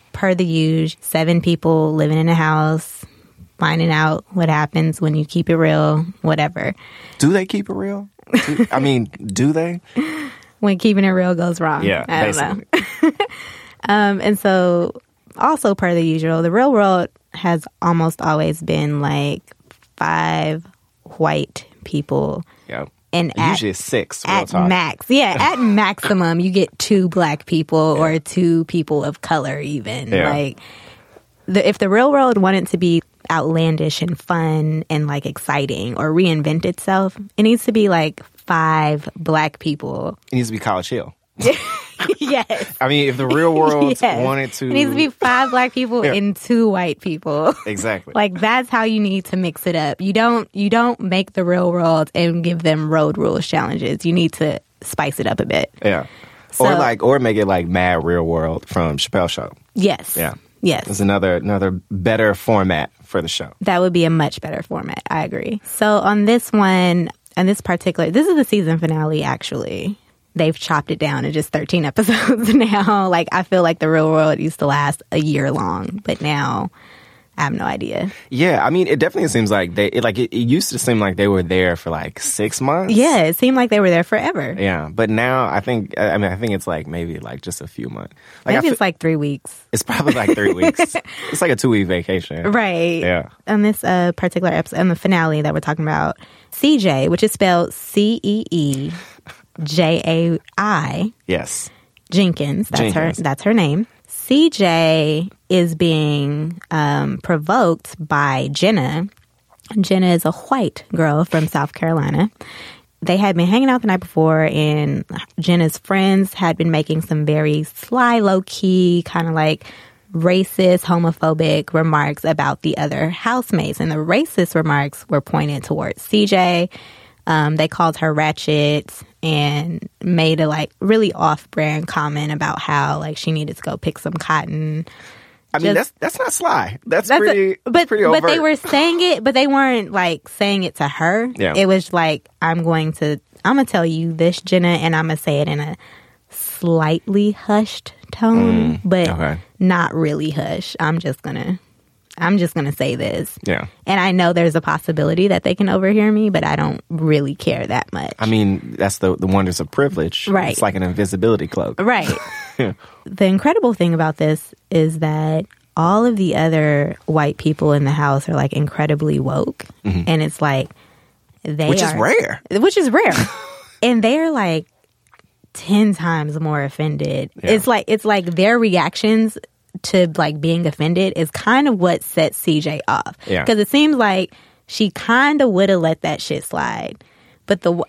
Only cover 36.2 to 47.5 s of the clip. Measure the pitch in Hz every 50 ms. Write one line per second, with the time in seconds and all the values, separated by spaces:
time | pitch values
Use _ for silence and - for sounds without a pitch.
36.2 | 190 175 160 156 143 151 156 165 - 185 175 - - 196 190 190 196 190 - -
37.2 | 202 - - - 214 220 240 226 - 254 214 220 208 196 175 165 156 156 - -
38.2 | - - _ - - - 175 165 160 160 156 156 151 151 151 147 - - - -
39.2 | 160 165 156 156 156 151 - - - 160 147 147 151 120 - - - - - _
40.2 | _ - 127 127 120 110 110 104 - 113 98 92 90 - 127 107 - - - _
41.2 | _ _ _ - - 247 330 - - 659 659 622 - - - - - - 415 -
42.2 | 294 254 285 247 208 - 226 - 190 - - - 131 131 147 147 143 135 123 127
43.2 | 135 127 127 151 165 165 160 156 156 156 147 147 147 139 - - 247 220 160 -
44.2 | 127 131 139 139 135 123 - - 135 127 - 285 294 - - 294 311 269 - -
45.2 | - 247 247 247 269 254 247 254 254 247 - 254 254 220 240 240 - 143 - 202
46.2 | 202 202 196 - - - 240 226 226 214 190 180 180 160 143 _ - 190 156 151
47.2 | - 165 143 147 156 214